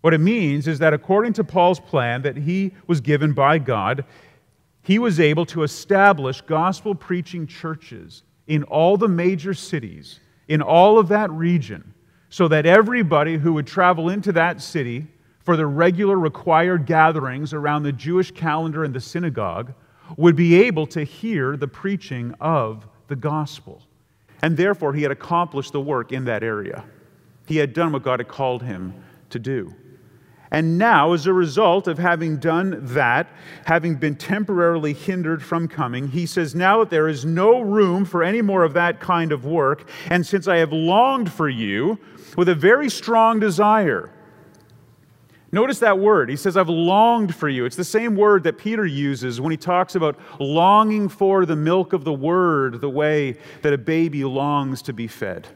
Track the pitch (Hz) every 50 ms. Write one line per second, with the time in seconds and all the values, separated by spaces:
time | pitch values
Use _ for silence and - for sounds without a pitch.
0 | - 165 160 156 156 190 233 233 190 147 139 147 135 156 160 131 165 160 151 147
1 | - - 190 202 220 240 214 - 202 - - 185 175 175 185 180 - - - 143
2 | 123 120 120 123 131 143 131 139 147 151 175 190 196 190 180 - _ - 175 147
3 | 113 131 151 143 151 156 143 127 135 139 156 165 135 123 123 104 95 101 127 135
4 | 135 _ - - _ _ _ _ _ _ _ _ _ _ _ _ _ - 190 220
5 | 247 233 180 151 165 147 147 156 170 - - 170 156 143 - - - _ 202 190
6 | 196 202 196 147 135 127 131 - - - 160 156 170 185 190 - - 214 202 -
7 | - - 185 180 165 - 180 170 160 143 - - - 160 160 156 - - - -
8 | 82 - - - _ _ _ _ _ - 156 151 143 - - 151 160 175 202 196
9 | 220 220 180 170 175 180 196 165 143 196 190 - - - - 151 117 98 82 76
10 | 71 - - _ _ _ _ _ _ - 156 151 143 - 156 170 180 208 214 226
11 | 208 165 208 208 214 185 156 160 165 175 175 165 117 104 104 80 - - - _
12 | _ _ _ _ _ _ - - 185 160 156 156 151 165 180 214 220 208 247 247
13 | 220 156 160 147 151 160 165 160 143 170 165 151 143 - - 190 180 180 180 165
14 | 160 170 190 208 185 202 185 165 165 175 165 - - - - 165 135 120 117 127
15 | 156 - _ _ _ _ _ _ _ - 170 160 156 147 143 147 165 180 180 170
16 | 208 196 196 190 165 151 - - - - 160 160 170 180 185 170 143 117 170 160
17 | 160 165 156 160 135 131 127 135 151 143 151 151 143 147 147 151 151 143 139 113
18 | - 151 175 185 185 - - - 170 160 151 160 160 160 151 156 160 143 123 127
19 | 120 - - 170 175 165 127 117 107 92 82 92 117 123 131 _ _ _ _ _
20 | _ - 165 - 156 170 165 143 175 170 170 180 220 247 190 160 156 - - 170
21 | 147 139 - - - 226 220 156 131 131 143 139 143 135 - - - 196 202 190
22 | - - 135 123 120 120 - _ - 156 165 147 120 110 110 110 107 - _ _
23 | _ _ 143 131 110 156 151 156 151 139 - - _ - - - _ _ _ _
24 | _ _ _ _ _ _ _ _ - 160 165 147 180 202 202 - 165 143 139 151
25 | 147 139 139 - - - 175 170 175 - - 135 131 - - 147 139 143 147 123
26 | 117 - 127 131 131 120 113 104 110 113 110 104 101 - - 90 - - _ _
27 | _ _ _ _ _ _ _ _ _ - 156 156 147 139 110 165 170 165 151 135
28 | - 135 127 120 120 - - - 139 131 123 120 117 123 101 90 92 92 90 -
29 | - - - _ _ _ - 123 110 131 135 123 95 82 - - _ - - _
30 | _ _ _ _ _ _ _ _ _ - - 151 160 160 165 175 214 240 226 156
31 | 143 160 175 170 139 185 190 185 175 156 131 180 220 180 170 196 190 185 160 143
32 | 175 180 170 165 165 160 156 143 123 170 160 170 190 190 175 107 135 123 123 151
33 | 135 120 120 143 170 - - - - - - - - - 165 170 156 170 160 131
34 | 160 151 143 139 - - 208 208 214 214 202 175 170 170 170 165 151 151 143 143
35 | - - 185 185 175 156 165 156 131 - 170 165 165 160 - - 143 123 120 123
36 | 139 143 127 170 175 160 - 185 170 147 131 170 180 190 202 226 220 - 175 156
37 | 156 160 156 131 123 160 165 170 185 220 233 254 240 202 202 214 208 185 175 190
38 | 202 175 - 175 165 180 208 233 226 202 196 185 170 160 139 175 175 175 165 -
39 | - - 180 170 165 165 151 135 120 139 160 165 143 135 143 - - - - -
40 | - 165 170 180 170 - - 196 160 196 180 170 165 151 156 160 160 165 185 214
41 | 247 269 269 262 233 175 - - 160 147 131 113 113 101 98 104 131 180 220 208
42 | - - - - - - - - 180 175 175 151 143 190 233 277 302 254 - -
43 | - - 233 226 226 220 226 220 214 214 175 156 208 208 214 220 202 160 117 90
44 | 80 85 - - - - - - - _ _ _ _ _ - _ _ _ _ _
45 | _ _ _ _ _ _ _ _ _ _ - 196 233 269 262 - 240 220 196 190
46 | 196 214 214 175 131 117 135 139 - 202 165 190 185 160 170 165 170 170 190 202
47 | 220 233 233 233 214 185 160 - - 147 135 127 123 127 - - 180 - - 214
48 | 233 240 214 190 208 208 208 190 165 170 151 - - 214 226 220 208 170 139 139
49 | 143 139 139 120 120 127 117 120 131 160 160 156 - 175 180 180 185 180 - 185
50 | 160 151 143 - - - - - 139 139 147 165 170 190 202 214 220 214 214 214
51 | 208 185 - - 202 190 196 190 185 156 165 151 151 160 175 190 180 185 - 170
52 | 139 160 151 135 135 160 170 185 185 175 160 143 135 131 117 117 135 143 127 147
53 | 151 151 156 151 143 135 120 - - - - - - 151 143 135 113 160 160 160
54 | 165 165 147 147 135 139 127 135 139 143 147 143 139 135 135 123 - - 127 107
55 | 117 110 - - 113 98 90 82 - - -